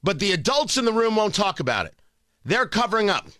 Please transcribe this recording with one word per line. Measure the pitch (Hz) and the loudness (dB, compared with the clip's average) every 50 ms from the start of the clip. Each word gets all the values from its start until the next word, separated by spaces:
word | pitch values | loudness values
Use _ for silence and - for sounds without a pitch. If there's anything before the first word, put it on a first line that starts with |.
But | - 277 196 143 | 0 -2 -2 0
the | 202 202 | 0 0
adults | 185 175 131 - - 285 302 214 - 262 | 0 0 0 0 0 0 0 0 0 0
in | 247 | 0
the | 233 220 | 0 2
room | 226 226 226 220 | 2 2 2 2
won't | 214 214 208 - | 2 0 0 0
talk | - 202 196 180 - | 0 0 0 -2 -2
about | 151 127 120 104 87 | -2 -2 0 -2 -2
it. | 76 - _ _ _ _ _ _ _ _ _ _ | -4 -8 _ _ _ _ _ _ _ _ _ _
They're | 120 165 240 254 - | -2 0 0 0 0
covering | - 208 220 208 190 226 214 202 | 0 -2 0 0 0 0 2 2
up. | 185 139 - - - _ | 0 -2 -4 -8 -20 _